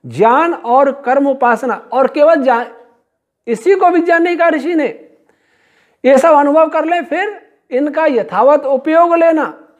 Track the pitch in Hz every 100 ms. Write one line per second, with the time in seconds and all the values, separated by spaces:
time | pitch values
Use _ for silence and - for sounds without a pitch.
0 | 131 117 220 262 339 320 233 254 277 262
1 | - 277 277 269 240 226 254 196 - 247
2 | 269 302 294 320 262 240 247 - _ _
3 | _ _ _ _ - 226 359 392 359 349
4 | 339 330 349 339 339 311 277 339 262 -
5 | - _ _ _ _ _ _ _ _ _
6 | - 262 330 294 285 302 320 320 311 349
7 | - 311 415 403 _ _ _ 254 294 311
8 | 320 240 190 185 254 294 285 269 311 320
9 | 339 339 330 320 277 - _ _